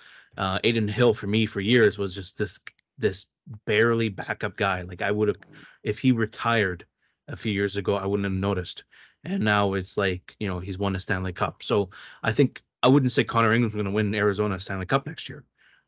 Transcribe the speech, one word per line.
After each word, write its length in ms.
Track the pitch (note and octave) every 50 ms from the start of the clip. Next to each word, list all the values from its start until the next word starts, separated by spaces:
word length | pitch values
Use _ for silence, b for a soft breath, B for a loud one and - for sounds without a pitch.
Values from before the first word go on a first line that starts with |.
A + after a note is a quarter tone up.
| B B B B B B B -
Uh, 220 | G2 F#2+ F#2 - -
Aiden 260 | A2+ A#2 A#2 G#2+ G2+
Hill 240 | G#2+ A2+ B2 A#2+ G#2+
for 140 | - - G2
me 180 | G#2 A2+ A2
for 160 | G#2 - G#2
years 360 | F#2+ G#2 A#2+ B2 A2+ G#2 F2+ G2+
was 160 | G2+ F#2+ F#2
just 220 | G2 F#2 - - -
this, 220 | G#2+ F#2+ - - - - _ _ _ _ _ -
this 300 | A#2 G#2 F2+ - - - _ _ _ - A#2 G#2 _
barely 440 | - G#2+ G#2 A2+ A#2 A#2 A2+ A2+ A2
backup 480 | G2 F2+ - - A2 - - G#2 - -
guy. 240 | G#2 G2 F#2+ F2+
Like, 200 | F2+ F2+ F#2+ F2
I 100 | A2 G2+
would've, 260 | G#2 G#2 G#2+ G#2 F#2+ - - B B B B B B B B
if 160 | A2+ G#2+ -
he 120 | - C3+
retired 760 | B2 A2+ A2+ G#2 - - - A#2 A#2 A2+ G#2 F#2+ F2+ E2+ - _ _ _ _ _ _ _ _ -
a 80 | - F#2+
few 140 | - A2+
years 260 | G#2 G2 G2+ G2+ F#2+ G2+
ago, 180 | F#2+ G#2 G2+
I 100 | G2+ F#2+
wouldn't 200 | G2 G2+ G#2 G2
have 80 | G2 F#2+
noticed. 500 | F#2+ G2 G2+ G2+ F#2 F2 - - - - b b b b b b b -
And 200 | - F#3+ G3 G#2+
now 300 | G#2+ G#2 G#2 G#2 G2+ G2
it's 240 | - F#2 - - -
like, 380 | G2 F#2+ F#2 F#2 - - - _
you 80 | G#2+ G2
know, 120 | F#2 F2+
he's 180 | F2 G2 F#2 F#2
won 180 | G#2 G2+ F#2+
a 40 | F#2
Stanley 340 | - - G2+ F#2 F#2 F#2 F2+
Cup. 280 | - G2+ F2+ - _ -
So 260 | - A#2+ G#2 G2+ F#2 B B B B B B B
I 80 | A2+
think, 300 | A2+ - C#3+ B2 - - - _ _ _
I 60 | - B2+
wouldn't 240 | C3+ D3 C3+ B2+
say 120 | - - A#2
Connor 280 | - - A#2 A2+ A2
Ingram's 240 | A2 A#2+ A#2+ A2 G2
gonna 160 | G#2 G#2 G2
win 220 | G2 G#2+ G#2+ G2+ G#2
Arizona 440 | G#2+ G2+ G#2 G2 F#2+ G#2 G#2+ G2 F#2
Stanley 260 | - - G2 F#2+ F#2
Cup 200 | - C3 C#3 C#3
next 240 | D#3 E3 - - -
year, 140 | - - - _ _ b b b b b b